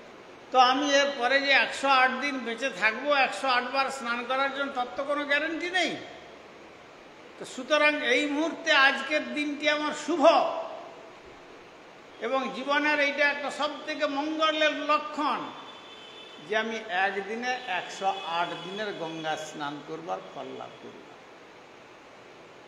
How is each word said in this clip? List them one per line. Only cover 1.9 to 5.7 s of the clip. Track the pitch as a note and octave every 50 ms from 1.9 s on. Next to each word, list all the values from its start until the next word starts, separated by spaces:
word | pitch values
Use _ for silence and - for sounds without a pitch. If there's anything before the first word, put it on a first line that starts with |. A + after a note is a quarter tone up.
| C4+ B3+ B3+ B3+ A#3+ A#3
দিন | C4+ C#4+ C#4 C4
বেঁচে | A#3 A#3 A3+ - C4+ C4+
থাকবো | - - - A3 A3 A#3+ C#4 D4 C#4+
একশো | C#4 C4 - - - C4 C4+
আট | B3 A#3+ B3 B3+
বার | C4 C4+ C4+ B3
স্নান | - - A#3 A#3 A#3 B3 A#3+
করার | A#3 C4 C4 C#4 C#4 C4+
জন্য, | C#4 C#4 C4+
তার | - B3 B3 B3 -
তো | C#4+ C#4
কোনো | D4 C#4+ D4 C#4+
guarantee | C#4 C#4+ C#4+ D#4 D#4+ E4 D4 E4+ F4+